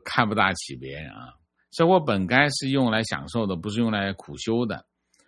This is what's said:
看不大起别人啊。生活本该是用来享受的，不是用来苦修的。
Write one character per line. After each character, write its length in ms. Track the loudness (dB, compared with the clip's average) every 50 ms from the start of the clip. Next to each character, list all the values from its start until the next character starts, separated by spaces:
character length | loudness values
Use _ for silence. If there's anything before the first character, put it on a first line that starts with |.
| -6
看 240 | -4 0 0 0 2
不 60 | 2
大 180 | 2 2 2
起 240 | 0 -2 -6 -10 -12
别 160 | -12 -12 -12
人 180 | -12 -12 -12 -14
啊。 200 | -16 -18 -18 -20 -20 _ _ _ _ _ _ _
生 180 | 0 2 4 6
活 100 | 6 4
本 280 | 4 2 0 0 2
该 200 | 4 4 4 4 4
是 180 | 2 -2 -2 0
用 220 | 2 2 2 2
来 120 | 2 0 0
享 220 | -2 -4 -6 -6
受 200 | -4 -4 -2 -2
的， 100 | -2 -2
不 140 | -4 -4 -4
是 100 | -2 0
用 100 | 0 0
来 220 | 0 0 -2 -2
苦 240 | -4 -8 -10 -14 -14
修 300 | -8 -4 -2 0 0 0
的。 200 | -2 -4 -8 -12 _ _ _ _ _ _ _ _